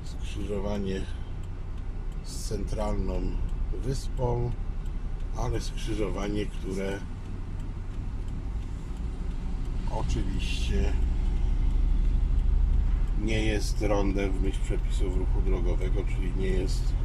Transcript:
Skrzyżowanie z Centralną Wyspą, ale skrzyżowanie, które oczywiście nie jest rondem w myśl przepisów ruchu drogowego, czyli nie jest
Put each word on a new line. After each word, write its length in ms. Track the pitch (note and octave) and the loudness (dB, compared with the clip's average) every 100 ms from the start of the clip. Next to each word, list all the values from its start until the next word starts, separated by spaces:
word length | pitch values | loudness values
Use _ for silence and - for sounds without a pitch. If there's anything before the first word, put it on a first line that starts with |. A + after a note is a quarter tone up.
Skrzyżowanie 960 | - - - - G2 G2+ G2+ G#2 G2 F#2+ F#2 - - - - - - - - - - - | -8 -6 -6 -6 -4 -4 -2 -2 -2 -2 -4 -6 -6 -6 -6 -8 -8 -6 -6 -6 -6 -8
z 240 | - - - | -8 -6 -4
Centralną 720 | G#2+ G2 A2 G#2+ G2+ G2 F#2 F2+ - - - - | -4 -2 -2 0 0 0 0 -2 -2 -2 -2 -2
Wyspą, 760 | - - C#3 - - B2 A#2+ A#2+ - - - - - - - - - | -2 -2 -2 -4 -2 0 0 -2 -2 -4 -4 -4 -6 -4 -4 -4 -4
ale 220 | A#2+ A2+ | -2 -2
skrzyżowanie, 840 | - - - G#2+ G2 F2+ G2+ G#2 G2+ | -4 -4 -4 -2 -2 -2 -2 -2 -4
które 520 | - F#2+ F#2+ G2 G2 - - - - - - - - - - - - - - - - - - - - - - - - - - - - - | -4 -6 -4 -4 -4 -6 -8 -8 -8 -6 -6 -6 -6 -6 -6 -6 -6 -6 -6 -6 -6 -6 -6 -6 -6 -6 -4 -4 -4 -4 -4 -2 -2 -2
oczywiście 1040 | - - - - - - - - - - - - - - - - - - - - - - - - - - - - - - - - - | -2 0 0 0 0 0 0 2 4 4 2 2 2 2 2 2 4 4 4 4 6 6 4 4 4 6 6 6 6 4 4 2 2
nie 220 | G#2+ A2 | 2 2
jest 380 | A2 G#2+ - - | 2 2 2 2
rondem 500 | G#2 G2+ G2+ G2 G2+ | 4 4 4 2 2
w 100 | - | 2
myśl 180 | - - | 2 2
przepisów 560 | - - - - G2 F2 | 0 0 2 2 2 2
ruchu 260 | F2 - | 2 2
drogowego, 560 | F#2 F#2 E2 D#2+ B2 G#2 | 2 2 2 2 2 2
czyli 280 | F#2+ - - - | 0 0 0 0
nie 120 | F#2+ | 2
jest 440 | F#2+ - - - - | 2 2 2 2 0